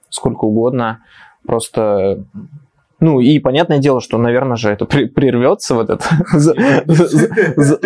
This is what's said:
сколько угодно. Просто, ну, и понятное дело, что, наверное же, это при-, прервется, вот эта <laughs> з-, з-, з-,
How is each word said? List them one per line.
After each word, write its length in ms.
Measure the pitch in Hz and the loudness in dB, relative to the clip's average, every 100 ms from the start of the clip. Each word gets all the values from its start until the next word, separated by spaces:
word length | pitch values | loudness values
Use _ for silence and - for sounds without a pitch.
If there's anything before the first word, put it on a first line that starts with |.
| _ | _
сколько 360 | - 135 101 110 | -8 -6 -4 -2
угодно. 540 | 110 120 131 113 113 _ - - _ | 0 0 -2 -4 -8 _ -20 -20 _
Просто, 800 | - 117 - 117 107 101 98 95 - 214 - - - _ _ _ | -6 -6 -4 -4 -2 0 -2 -4 -10 -18 -20 -20 -20 _ _ _
ну, 200 | 160 135 | 0 2
и 200 | 123 151 | 2 2
понятное 400 | 135 139 170 147 | 2 0 0 0
дело, 200 | 143 127 | 2 0
что, 200 | - 113 | -2 -2
наверное 380 | 117 123 131 113 | 0 0 -2 -2
же, 120 | 107 | -2
это 160 | 104 113 | -2 -2
при-, 200 | 143 123 | -2 -2
прервется, 640 | - 135 120 131 202 - | 0 0 2 2 0 -2
вот 160 | 120 107 | -2 0
эта 140 | - - 156 | -4 -2 -2
<laughs> 140 | - | 0
з-, 500 | 160 156 156 262 262 - | 2 2 2 2 0 2
з-, 680 | 160 170 151 165 220 165 147 | 2 2 2 2 0 0 2
з-, 220 | 139 151 | 0 2